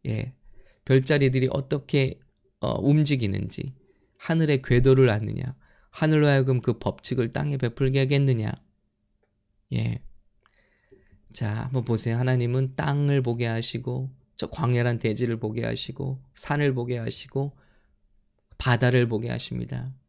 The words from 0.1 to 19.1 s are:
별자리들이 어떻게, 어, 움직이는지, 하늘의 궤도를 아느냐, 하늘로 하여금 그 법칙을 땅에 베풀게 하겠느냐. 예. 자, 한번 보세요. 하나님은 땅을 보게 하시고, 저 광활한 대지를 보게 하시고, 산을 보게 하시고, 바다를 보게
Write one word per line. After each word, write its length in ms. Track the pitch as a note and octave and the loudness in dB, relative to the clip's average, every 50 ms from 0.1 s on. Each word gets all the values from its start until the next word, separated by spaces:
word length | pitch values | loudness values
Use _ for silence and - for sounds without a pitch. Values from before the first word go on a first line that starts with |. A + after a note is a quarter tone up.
| A2 G#2+ A2 B2+ - _ _ - - - - _ _ _ _ | -4 -4 -6 -8 -12 _ _ -20 -20 -20 -20 _ _ _ _
별자리들이 640 | - C3 C3+ C3 - D#3 C#3+ C#3 C3 C3 C3 B2+ B2+ | 4 4 4 6 4 2 4 4 2 2 2 0 0
어떻게, 720 | - C#3+ C3+ - D3+ C#3 - - - C#3 C3 C3 - _ _ _ _ _ _ _ _ _ | -2 -4 -2 -2 -4 -4 -2 0 0 0 0 0 -4 _ _ _ _ _ _ _ _ _
어, 180 | - - - - | -4 -4 -2 0
움직이는지, 960 | - C#3 D3 D#3 D3+ C#3+ D3 B2+ A#2 G2 G2 G2 - - - - - C3+ C3 _ _ _ _ _ _ _ _ _ | 2 2 4 4 4 2 0 0 0 -2 -2 -2 -4 -6 -8 -10 -10 -10 -12 _ _ _ _ _ _ _ _ _
하늘의 420 | - - E3 E3 D#3+ D3 C#3+ C3+ | -4 -2 0 2 2 2 2 0
궤도를 460 | - - B2 B2 B2 C3+ C3 C3 C3 A#2+ | 2 4 4 6 8 8 8 8 6 6
아느냐, 480 | G#2 G#2+ A2 G#2 G#2 - - B2+ C3 _ _ _ _ _ _ _ | 4 0 -2 -4 -6 -6 -6 -8 -10 _ _ _ _ _ _ _
하늘로 360 | _ - D#3+ D#3 D#3 D3+ D3 | _ 0 2 4 4 4 4
하여금 340 | D3 C#3 C3+ C3 C3 C3 B2 | 4 4 4 4 2 0 0
그 180 | - - A2+ - | 0 -2 -4 -2
법칙을 540 | - G3 - - - - B2+ B2+ A#2 A#2 | -4 -6 -6 -4 -6 -4 -2 -2 -2 -2
땅에 240 | - - D3 D3 C#3+ | -2 -4 -4 -2 -2
베풀게 440 | C3 B2 A#2 - - C#3 C3 C3 C3+ | -2 -4 -4 -2 -2 -2 0 2 2
하겠느냐. 520 | C3+ C3 C#3+ C#3 C#3+ C3+ B2+ A2+ G#2+ A2 - - _ _ _ _ _ _ _ _ _ _ _ _ _ _ _ _ _ _ _ _ _ _ | 2 2 2 2 4 2 2 0 0 -4 -6 -8 _ _ _ _ _ _ _ _ _ _ _ _ _ _ _ _ _ _ _ _ _ _
예. 300 | A#2+ A#2 A2+ A#2 A2+ B2 - - - - _ _ _ _ _ _ _ _ _ _ _ _ _ _ - _ _ _ - _ _ _ | -4 -4 -4 -4 -6 -8 -12 -16 -20 -20 _ _ _ _ _ _ _ _ _ _ _ _ _ _ -20 _ _ _ -20 _ _ _
자, 320 | - - A#2 G#2 - A2 - | -8 -6 -4 -4 -4 -4 -6
한번 200 | B2+ C3 B2+ A2+ | -4 -4 -4 -2
보세요. 340 | A#2 A#2 A2 - B2 A2+ A2+ | 0 -2 -2 0 -2 0 0
하나님은 580 | B2+ B2+ B2+ B2 A#2+ A#2+ B2 C3 C3 C3 C3 | 2 2 2 2 2 0 0 0 -2 -2 -4
땅을 460 | - - D3 C#3 C#3+ C#3+ C#3+ C#3+ C#3 | -4 -2 0 0 0 2 2 2 2
보게 240 | B2+ A#2+ A#2 A#2+ A#2+ | 0 0 -2 -2 -2
하시고, 680 | A#2 A2+ A#2 A#2 - - A2+ A#2+ B2 B2 C3 C3 C3 - _ _ _ _ | -2 -2 -2 -4 -4 -6 -6 -6 -6 -6 -6 -6 -8 -12 _ _ _ _
저 120 | - - - | -10 -10 -10
광활한 480 | - - D#3 B2 B2 A#2+ A#2+ B2 A#2 A#2 | -6 -2 0 0 2 2 2 0 0 0
대지를 420 | - A2+ G#2+ A2 B2 A#2 A#2 A2+ | -2 -2 -2 0 -2 -2 -2 -4
보게 240 | A2+ G#2+ A2 A#2 A2+ | -4 -6 -4 -4 -4
하시고, 580 | A2+ A2+ A2+ - - - - - - C3+ C3 - _ _ | -4 -4 -4 -6 -8 -8 -8 -8 -8 -8 -8 -12 _ _
산을 400 | - - - C#3+ D3 D3 C#3+ C3 | -12 -6 -4 -2 0 2 0 0
보게 240 | B2+ A#2+ B2 B2 A#2+ | -2 -4 -4 -6 -4
하시고, 580 | A2+ A2+ - - - - - C#3 C#3 C#3+ - _ _ _ _ _ _ _ _ _ _ _ _ _ _ _ _ _ _ _ - | -4 -6 -6 -8 -10 -6 -6 -6 -6 -6 -8 _ _ _ _ _ _ _ _ _ _ _ _ _ _ _ _ _ _ _ -16
바다를 520 | _ - C3 A#2+ A2+ B2+ B2 B2 B2 A#2+ | _ 0 0 2 4 4 4 4 4 2
보게 220 | A#2 | 2